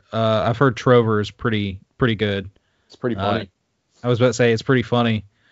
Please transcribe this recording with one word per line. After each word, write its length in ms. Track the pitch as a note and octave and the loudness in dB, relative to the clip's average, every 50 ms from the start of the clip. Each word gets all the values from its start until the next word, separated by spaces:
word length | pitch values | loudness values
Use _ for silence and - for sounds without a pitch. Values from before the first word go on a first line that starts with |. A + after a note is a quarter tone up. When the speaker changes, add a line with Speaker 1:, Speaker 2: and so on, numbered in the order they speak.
| - _ - | -8 _ -4
Speaker 1:
uh, 320 | A2+ A2+ A2 A2 A2 E2 | -2 0 0 0 0 0
I've 120 | A2+ A#2 A2+ | 0 0 2
heard 180 | C#3+ C3+ A#2 | 2 0 0
Trover 440 | - - C3+ B2 A#2+ A#2 A2 A2 G#2 | 0 2 4 4 6 4 4 0 0
is 100 | G#2 - | -2 -4
pretty, 500 | - _ - A#2+ A2 G#2+ G2+ G2 F#2+ F#2+ - _ _ _ | -8 _ -4 -4 -2 -2 -2 -4 -6 -10 -16 _ _ _
pretty 160 | C3+ A#2+ A2+ | -2 -2 0
good. 340 | G2 A2 G#2 G2+ G2 F#2+ G2 - _ _ _ _ _ _ | 0 -2 -2 -2 -4 -6 -10 -16 _ _ _ _ _ _
Speaker 2:
It's 100 | _ - | _ -20
pretty 200 | _ - B2+ A2+ | _ -6 -6 -6
Speaker 1:
Uh, 40 | F#2+ F#2+ G2+ G2+ | -4 -2 -2 -2
Speaker 2:
funny. 180 | G2 G2+ - _ _ _ _ _ _ _ _ _ _ - | -4 -6 -10 _ _ _ _ _ _ _ _ _ _ -4
Speaker 1:
I 40 | B2 | -2
was 100 | B2 G#2 | 0 2
about 80 | B2 B2+ | 2 0
to 40 | A2+ | 2
say 180 | - B2+ A#2 A#2 | 2 2 2 2
it's 100 | A2 - | 0 0
pretty 200 | - C3+ B2+ A#2 | 0 0 0 0
funny. 420 | - - A#2+ A#2+ A#2 A2 G#2 - - _ _ _ _ | 0 0 0 0 0 -2 -4 -6 -10 _ _ _ _